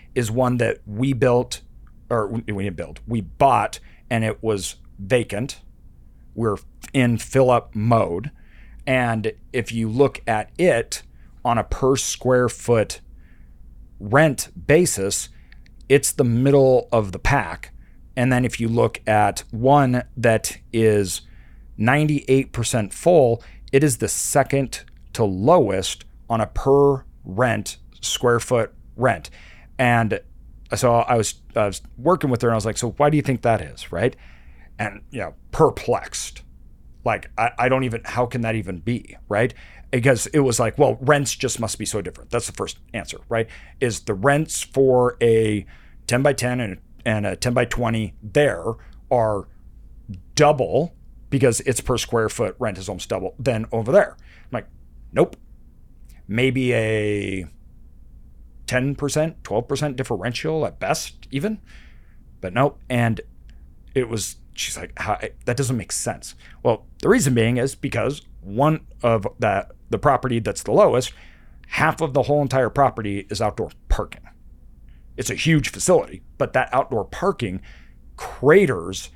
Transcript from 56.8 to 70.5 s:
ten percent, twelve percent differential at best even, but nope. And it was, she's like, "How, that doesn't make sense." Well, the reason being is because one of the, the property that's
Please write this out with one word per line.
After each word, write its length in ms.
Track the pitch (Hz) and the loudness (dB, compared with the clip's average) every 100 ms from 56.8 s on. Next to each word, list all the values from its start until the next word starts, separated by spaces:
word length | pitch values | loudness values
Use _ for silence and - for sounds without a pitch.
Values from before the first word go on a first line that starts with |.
| 110 110 107 104 98 95 87 - - - - - - - - - - - - | 0 0 -2 -2 -4 -8 -10 -16 -20 -20 -20 -20 -20 -20 -20 -20 -20 -18 -4
ten 280 | 127 131 | -2 -2
percent, 500 | 139 147 156 160 - | -2 -2 0 -2 -4
twelve 240 | - 104 120 | -6 -4 -2
percent 280 | 135 147 123 | -4 -4 -4
differential 720 | 127 110 101 120 156 160 123 | -6 -4 -4 -6 -4 -4 -4
at 140 | - | -4
best 480 | 92 127 - - - | -4 -4 -4 -16 -10
even, 300 | - 190 214 - - - - - - - - | -6 -6 -6 -12 -20 -20 -20 -20 -20 -20 -12
but 120 | 92 | -6
nope. 260 | 95 139 - - | 0 0 -2 -6
And 320 | 123 117 110 - - - - - - - | -2 0 -2 -8 -18 -20 -20 -20 -20 -8
it 140 | - 120 | -4 -4
was, 280 | 113 92 - - | -4 -8 -12 -18
she's 220 | - - - | -12 -10 -10
like, 220 | 90 - | -12 -8
"How, 200 | 98 104 107 - | -4 -4 -6 -10
that 120 | - 123 | -6 -4
doesn't 200 | 127 123 | -2 -4
make 160 | 92 | -4
sense." 420 | - - - - - - - | -8 -6 -8 -12 -20 -20 -6
Well, 240 | 123 110 - - | -2 -2 -4 -4
the 60 | - | 2
reason 260 | 240 139 | 4 4
being 240 | 123 113 123 | 2 2 0
is 160 | 131 | -2
because 480 | - 139 120 110 147 - - | -4 -6 -4 -4 -6 -12 -20
one 460 | 95 101 147 156 - - | -8 0 0 0 -6 -4
of 240 | 120 113 101 - | 0 0 -2 -2
the, 300 | 107 98 - - - | -2 0 -4 -12 -8
the 80 | 110 | -2
property 400 | 147 131 131 117 | 2 2 0 -2
that's 240 | 110 | -4